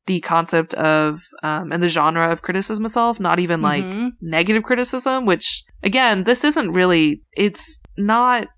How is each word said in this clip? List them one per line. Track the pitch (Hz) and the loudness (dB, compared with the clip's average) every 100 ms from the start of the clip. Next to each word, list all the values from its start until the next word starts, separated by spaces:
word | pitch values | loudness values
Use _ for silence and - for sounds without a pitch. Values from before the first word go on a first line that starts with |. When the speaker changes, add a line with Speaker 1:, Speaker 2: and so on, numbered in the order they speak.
| - | -4
Speaker 1:
the | 180 | -4
concept | - 165 165 165 165 | 0 0 2 0 0
of, | - 156 156 151 151 - - | 0 2 2 0 -2 -12 -10
um, | 151 151 165 | -6 -6 -4
and | 165 | -2
the | 175 | 0
genre | 170 151 165 165 | 2 2 2 0
of | 170 | -2
criticism | - 185 196 214 220 | -4 -4 -2 -4 -2
itself, | 240 233 226 | 0 0 0
not | 180 170 | 0 0
even, | 175 165 | 0 0
like, | 151 143 | 0 -2
Speaker 2:
Mm-hmm. | 185 202 247 - | -4 -6 -6 -8
Speaker 1:
negative | 165 160 180 214 | -4 -2 0 0
criticism, | 214 247 247 254 262 262 233 | 0 0 0 -2 -2 -2 0
which, | 170 - - - - | 0 -2 -6 -10 -6
again, | - 254 247 196 | -2 2 2 2
this | 190 247 | 2 2
isn't | 294 302 202 | 2 2 0
really, | 180 185 170 156 147 _ - | 2 4 4 2 0 _ -2
it's | 202 - - - - - | -2 0 -2 -2 -8 -6
not | 202 226 247 247 - | 0 2 2 0 -4